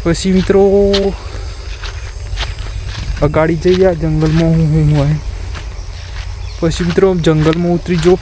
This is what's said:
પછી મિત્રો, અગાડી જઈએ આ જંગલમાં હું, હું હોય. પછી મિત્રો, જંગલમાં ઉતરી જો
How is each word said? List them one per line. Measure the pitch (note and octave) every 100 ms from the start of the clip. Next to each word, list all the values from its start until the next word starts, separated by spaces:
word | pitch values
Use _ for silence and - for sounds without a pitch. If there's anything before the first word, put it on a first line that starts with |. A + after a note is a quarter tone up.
પછી | E3+ E3 F#3+ F#3
મિત્રો, | F3+ G3 G3 G3 G3+ G3+ G3 - - - - - - - - - - - - - - - - - - - - -
અગાડી | D3 D3+ D#3+ E3 F3+
જઈએ | F#3 F#3+
આ | E3
જંગલમાં | D#3+ D#3 D#3 D#3+ E3
હું, | E3 D#3+ D#3
હું | D3+ D3+
હોય. | C#3+ D#3 - - - - - - - - - - - - - -
પછી | E3 - F3
મિત્રો, | E3+ F#3+ F#3 D#3+
જંગલમાં | D#3 D3+ E3 F3 F3
ઉતરી | - F3 E3+
જો | E3